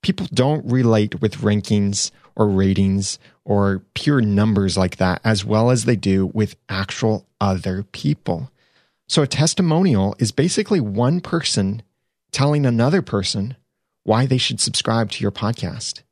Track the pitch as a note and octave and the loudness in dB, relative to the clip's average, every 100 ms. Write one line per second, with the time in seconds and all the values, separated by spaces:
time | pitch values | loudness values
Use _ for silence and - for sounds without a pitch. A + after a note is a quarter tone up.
0 | - F#3+ F#3 - B2+ D3+ - B2 A#2+ A2 | -2 -4 -4 0 0 0 -2 2 4 4
1 | G#2+ - G#2+ - G#2 G#2 F#2+ G#2 G2+ G2+ | 2 -2 -4 0 0 0 2 0 2 -2
2 | - _ _ - G#2+ F#2+ G2 G2 G2 G2 | -6 _ _ 0 2 2 2 2 2 0
3 | G2 - - _ - G#2 G2 F#2+ - - | -2 -8 -16 _ -2 0 2 0 -6 -4
4 | - C#3+ G#2+ G2+ G#2+ G#2 G2 F2 F#2 - | 0 2 2 2 2 2 2 0 -2 0
5 | F#2 F2 A2 G#2+ G2+ G#2+ A#2 B2 A#2 A2+ | 0 0 0 0 0 2 2 2 2 0
6 | G2 F#2+ F#2+ A2 G#2+ - - G2 G2 - | 2 2 0 0 -2 -4 -10 -6 -6 -2
7 | A#2+ A2 _ _ G2+ F#2+ F2+ F#2 G#2 - | -2 -2 _ _ -2 0 -2 -6 -8 -4
8 | C#3+ D3+ - E2+ C3 _ _ _ _ _ | -2 -2 -4 -6 -6 _ _ _ _ _
9 | _ - C#3+ C#3 D#3+ - F3+ D#3+ F#3+ A2 | _ 0 0 2 0 2 0 2 4 4
10 | G2 - A2+ - D#3+ - G#3 G3 G#2+ G2 | 2 0 -2 0 0 0 0 0 0 0
11 | B2 F3 - E3+ - - F#2+ A2 - _ | 0 0 -2 -4 -2 -2 -2 -4 -12 _
12 | _ _ _ - C#3 D3 C3+ A#2 B2 F#3 | _ _ _ -2 0 2 2 2 2 2
13 | - G#2 F#2+ - G#2 C3 _ _ _ _ | 0 -4 -2 -4 -6 -8 _ _ _ _
14 | - A2 C3 C3 - A2 - - - A2+ | 0 2 2 0 0 -4 -4 -4 -2 0
15 | G#2+ - G#2 - G#2 A#2+ F2+ D#2+ - - | -2 -4 -6 -4 -6 -4 -6 -8 -12 -12
16 | _ | _